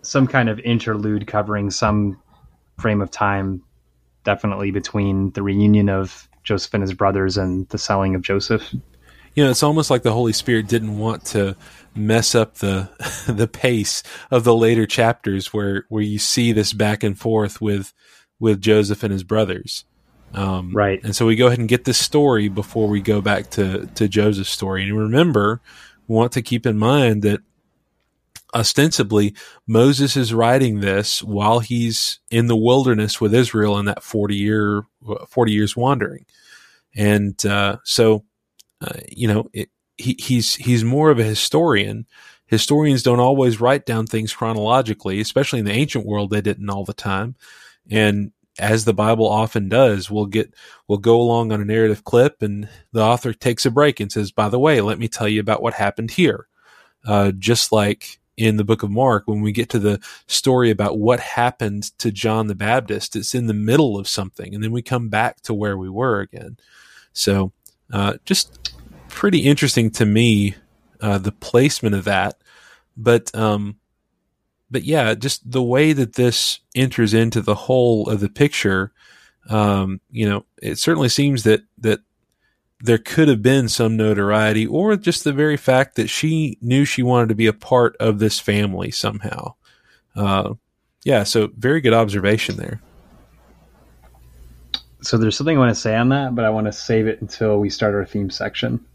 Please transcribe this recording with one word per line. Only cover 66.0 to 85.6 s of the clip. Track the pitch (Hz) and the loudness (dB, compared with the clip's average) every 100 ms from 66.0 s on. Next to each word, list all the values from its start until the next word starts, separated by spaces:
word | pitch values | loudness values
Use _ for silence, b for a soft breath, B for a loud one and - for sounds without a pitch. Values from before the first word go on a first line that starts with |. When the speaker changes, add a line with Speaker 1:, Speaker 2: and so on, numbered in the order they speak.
| 127 104 | -2 -2
Speaker 2:
again. | 98 - - 117 b b b b b | -4 -12 -18 -20 b b b b b
So, | - - 98 95 _ - _ _ | -4 0 0 0 _ -20 _ _
uh, | 101 101 - | -4 -4 -6
just | - 196 - - - - - - - | -2 -2 -2 -10 -16 -16 -20 -20 -20
pretty | - 202 170 | -2 0 2
interesting | 139 143 139 - 113 | 4 4 2 2 0
to | - 107 | 2 2
me, | 107 120 104 101 101 _ _ _ _ | 4 4 4 0 -4 _ _ _ _
uh, | 107 101 | -2 -2
the | 98 | -4
placement | - - 120 139 - 113 | -8 0 2 2 0 -2
of | 101 | -2
that. | 95 98 98 - b b b b b - | 0 0 -2 -6 b b b b b -4
But, | 113 117 - | 2 2 2
um, | 113 110 104 101 107 _ _ _ _ _ _ _ _ _ | -2 0 0 -4 -10 _ _ _ _ _ _ _ _ _
but | 123 | -8
yeah, | 95 156 113 | -2 0 0
just | 107 131 - 120 | -2 -4 -8 -6
the | 131 | -4
way | 120 127 156 | 0 2 2
that | 139 120 | 2 -2
this | - 123 113 - - _ | 0 0 2 -4 -6 _
enters | - 131 - 110 | -2 -2 2 2
into | 110 113 113 | 4 2 0
the | 98 | -2
whole | 104 - 127 120 110 - | -4 0 2 4 2 0
of | 107 | -2
the | 98 | -4
picture, | - 143 - 101 95 98 b b b b b - | 0 0 2 -2 0 -4 b b b b b -4
um, | 107 104 98 95 95 _ | 0 2 2 -2 -6 _
you | 113 107 | -4 -2
know, | 101 - _ | -2 -6 _
it | - - | -8 -4
certainly | - 165 131 | 0 0 0
seems | - 143 135 | 2 0 2
that, | 110 107 _ _ | 2 2 _ _
that | 110 - _ _ _ _ _ _ _ _ | -2 -2 _ _ _ _ _ _ _ _
there | 117 113 | 0 0
could | - - 151 | 2 2 4
have | 120 | 4
been | 104 135 117 | 4 2 2
some | - 113 113 | 0 0 2
notoriety, | 107 101 101 107 107 107 110 | 2 2 2 2 2 0 0
or | 151 208 208 | 0 0 0
just | 185 165 | -2 -2
the | 147 | -2
very | 139 151 | 0 0
fact | 147 | 0